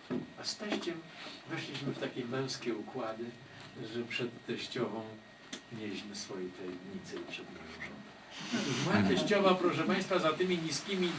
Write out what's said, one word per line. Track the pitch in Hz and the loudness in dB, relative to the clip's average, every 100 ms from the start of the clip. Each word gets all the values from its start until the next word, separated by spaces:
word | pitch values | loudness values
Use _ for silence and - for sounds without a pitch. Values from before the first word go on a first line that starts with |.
| - - - - | -4 -4 -2 -6
A | |
z | - - | -6 -4
teściem | 208 - - 165 - - - - - | 0 0 0 -4 -8 -12 -12 -12 -6
weszliśmy | 135 131 139 139 | -4 -4 -2 -2
w | 135 | -2
takie | 135 - | -2 -2
męskie | 120 131 135 - 120 | -2 0 0 -2 -2
układy, | 104 107 131 113 110 120 - - - - - 113 | -2 -2 -4 -4 -4 -6 -8 -16 -16 -14 -10 -6
że | 117 | -4
przed | 117 - 120 - - | -2 -2 -2 -4 -6
teściową | - - 131 110 110 110 110 - - - - - | -4 -4 0 0 0 -6 -10 -16 -20 -14 -14 -10
mieliśmy | 110 107 95 104 101 | -8 -6 -6 -6 -8
swoje | - 95 90 | -6 -6 -6
tajemnice | - 92 90 92 95 - - | -6 -8 -8 -8 -8 -8 -8
i | - | -8
przed | - - | -8 -10
moją | - - - | -12 -12 -10
żoną. | - - - - - - - - | -10 -10 -14 -16 -14 -10 -2 0
Otóż | - 120 - | 2 2 6
moja | 208 190 185 | 6 8 6
teściowa, | - 202 196 | 6 8 8
proszę | 180 175 147 | 8 6 4
państwa, | 185 190 185 180 | 4 2 4 4
za | 156 | 4
tymi | 156 185 175 | 4 4 2
niskimi | 160 135 - 190 175 | 2 -2 0 2 2